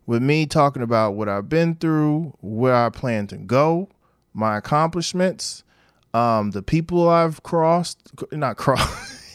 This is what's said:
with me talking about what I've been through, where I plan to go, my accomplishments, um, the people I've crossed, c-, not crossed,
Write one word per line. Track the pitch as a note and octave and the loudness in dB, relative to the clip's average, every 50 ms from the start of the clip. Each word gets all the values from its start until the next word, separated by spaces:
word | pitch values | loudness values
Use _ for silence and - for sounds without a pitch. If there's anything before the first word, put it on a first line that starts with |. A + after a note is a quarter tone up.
| _ A#2+ | _ -2
with | A#2 A#2 | 0 0
me | B2+ C#3 D3+ D#3 D#3 | 2 2 2 2 0
talking | C#3 - D#3+ C#3+ C#3+ C3+ C3+ | 2 2 2 2 2 2 -2
about | A#2+ A#2 A#2 A2 A2 G#2 | -2 0 2 2 2 2
what | G2 G#2+ G#2+ G#2 | 0 -2 -2 -2
I've | G2 G2+ G2+ - | -2 -4 -4 -2
been | D3+ E3 E3 E3 E3 | 0 0 0 0 -2
through, | E3 E3 D#3+ D#3 D3+ D3+ D3+ D3+ D#3 E3+ C#3 - _ | -2 -2 0 2 2 2 2 0 -2 -4 -6 -10 _
where | - G2 G#2+ A2 B2+ C3 B2 | -10 -8 -2 0 2 4 4
I | A#2+ A#2+ A2+ | 4 2 0
plan | - - - B2 A2+ G#2+ G2+ | -2 -4 -4 -2 -2 -2 -4
to | G2 F#2+ | -6 -8
go, | G2+ G2 F#2+ A#2+ C3+ D3+ D#3+ E3 F3 G3 - _ _ _ _ _ _ _ _ | -12 -4 0 2 2 4 2 0 -2 -4 -8 _ _ _ _ _ _ _ _
my | - - A2 A2 G#2 | -6 -4 -2 -2 -2
accomplishments, | G#2 - - D3+ D3+ D#3+ E3 F3+ F3 E3 - - F3+ F#3 F#3 A#2+ - - - - - - _ _ _ _ _ _ _ _ _ - | -2 -2 0 0 2 2 0 -2 -4 -6 -4 -2 0 0 0 -2 -4 -8 -12 -12 -14 -18 _ _ _ _ _ _ _ _ _ -2
um, | A#2 A#2+ A#2 A2+ G#2+ G#2 G#2 | 0 2 2 2 2 0 -2
the | F#2+ G2+ | -4 -6
people | F#2 - D#3+ E3 E3 - F3 F3 E3+ E3+ | -2 0 0 0 0 0 0 2 4 4
I've | E3+ E3+ E3 D#3+ D3+ - | 4 4 2 2 -2 -6
crossed, | - - F3 E3 D#3+ D#3+ E3+ F3 E3+ - - - _ _ - - | -6 -2 0 2 2 2 2 2 0 -4 -10 -14 _ _ -16 -14
c-, | - - - | -12 -10 -6
not | D3+ C#3+ B2 G#2+ | -4 -4 -4 -4
crossed, | - - C#3 G#2+ - C#2+ - - - - - - - - - - | 0 0 0 2 2 0 -2 -4 -8 -14 -16 -18 -20 -20 -8 0